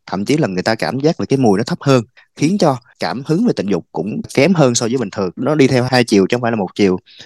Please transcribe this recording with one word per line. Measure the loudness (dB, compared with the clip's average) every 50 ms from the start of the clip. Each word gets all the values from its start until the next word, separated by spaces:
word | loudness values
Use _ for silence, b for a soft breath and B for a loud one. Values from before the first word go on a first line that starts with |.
| _
thậm | -10 -8 -6 -2
chí | -2 0
là | 0 0 -2
người | -2 -2 -2
ta | -2 -2
cảm | -2 -4 -6 -4 -2
giác | 0 0 0 -2
là | -2
cái | -2 0 2
mùi | 4 4 2 2
nó | 0
thấp | -4 -6 -4
hơn, | 0 2 2 2 2 -2 b b b b _
khiến | -4 -2 0 0 2
cho | 2 0 0 -2 b b b b
cảm | -6 -6 -6 -6 -4
hứng | -2 -2 0 0
về | 0 -2
tình | -2 -2
dục | -2 -2 -4 -4 _ -8
cũng | -8 -6 -6 -6 -8 -10 -6 0
kém | 2 2 2 4
hơn | 4 4 2 2
so | 0 -2
với | -2 -2 -4
bình | -4 -6
thường. | -6 -6 -6 -6 -6
Nó | -4 -4 -2 2
đi | 2 2
theo | 4 2 0 0 0
hai | 2 0 2
chiều | 4 4 2 4 2
chứ | 0
không | -2 -2
phải | -2 -2
là |
một | -2 -4 -4 -2
chiều. | 0 0 0 0 0 -4 B B B B